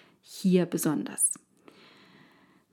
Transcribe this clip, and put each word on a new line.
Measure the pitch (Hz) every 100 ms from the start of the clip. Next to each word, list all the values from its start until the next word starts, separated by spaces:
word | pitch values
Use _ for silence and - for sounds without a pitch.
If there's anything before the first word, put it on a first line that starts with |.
| - _
hier | - - 190 180 170
besonders. | 160 165 147 - - - - _ _ - - - - - - - _ _ _ _